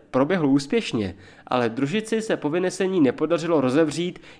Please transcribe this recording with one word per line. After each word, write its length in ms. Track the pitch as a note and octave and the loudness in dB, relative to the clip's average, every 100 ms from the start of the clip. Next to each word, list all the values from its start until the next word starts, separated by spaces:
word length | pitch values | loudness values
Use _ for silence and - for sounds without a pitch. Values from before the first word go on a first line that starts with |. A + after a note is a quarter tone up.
| - | -4
proběhl 360 | B2+ C#3+ F#3+ D3 | 0 0 2 2
úspěšně, 720 | C#3 C#3 - - A#2+ F#2+ F2+ - - - | 2 2 -4 -2 -4 -4 -6 -18 -16 -4
ale 220 | B2+ A#2 | 0 0
družici 540 | A2+ C#3 G#3 A3 A3 | 0 -2 -2 -2 -4
se 140 | A3 F3 | -2 -2
po 140 | D3 | -2
vynesení 500 | E3+ F#3 - F#3+ F#3+ | -2 -2 -2 0 2
nepodařilo 600 | C3 - D#3 E3 E3 E3 | 2 2 0 0 2 2
rozevřít 600 | B2+ C3+ D#3+ C#3 F3 F3 - | 2 2 2 0 -4 -6 -16